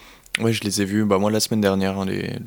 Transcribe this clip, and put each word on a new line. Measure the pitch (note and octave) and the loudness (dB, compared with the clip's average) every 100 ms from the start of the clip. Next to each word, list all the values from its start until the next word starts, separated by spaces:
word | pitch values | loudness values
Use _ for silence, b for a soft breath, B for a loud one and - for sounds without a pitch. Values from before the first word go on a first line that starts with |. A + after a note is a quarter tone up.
| B B B - | B B B -2
Ouais, | A2+ | 0
je | A2 | 0
les | G#2+ F#2+ | -2 -2
ai | G2 | 0
vus, | G#2 | 2
bah, | G#2+ G2 | 2 2
moi, | G#2 | 2
la | G#2+ | 0
semaine | - A2+ | 0 2
dernière, | G2+ F#2+ F#2+ F#2+ | 2 2 0 -2
hein, | F#2+ | -4
les, | G2 - A2+ | -4 -6 -8